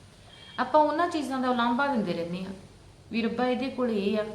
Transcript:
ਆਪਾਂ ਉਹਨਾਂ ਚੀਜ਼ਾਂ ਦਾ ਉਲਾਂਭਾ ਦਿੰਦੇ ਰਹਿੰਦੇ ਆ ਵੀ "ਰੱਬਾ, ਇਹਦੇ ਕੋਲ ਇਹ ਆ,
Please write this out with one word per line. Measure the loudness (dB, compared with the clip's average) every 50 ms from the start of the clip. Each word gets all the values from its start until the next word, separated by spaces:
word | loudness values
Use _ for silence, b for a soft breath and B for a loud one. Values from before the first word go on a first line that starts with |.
| -20 -20 B B B B B B B B B -4
ਆਪਾਂ | -2 4 6 6
ਉਹਨਾਂ | 6 6 4 2 0 0
ਚੀਜ਼ਾਂ | 0 -2 -2 -2 -2 -2
ਦਾ | 0 0
ਉਲਾਂਭਾ | 2 2 2 2 2 2 0
ਦਿੰਦੇ | 0 0 0 0 0
ਰਹਿੰਦੇ | -2 -2 -4 -4 -6 -6 -8
ਆ | -8 -10 -14 -16 -20 -20 -20 -20 -20 -20 -20 -14 -4
ਵੀ | -4 -2
"ਰੱਬਾ, | 0 0 0 0 2
ਇਹਦੇ | 2 2 0 -2 -4
ਕੋਲ | -2 -2 -2 0
ਇਹ | 0 0 2 2 0 0
ਆ, | -2 -4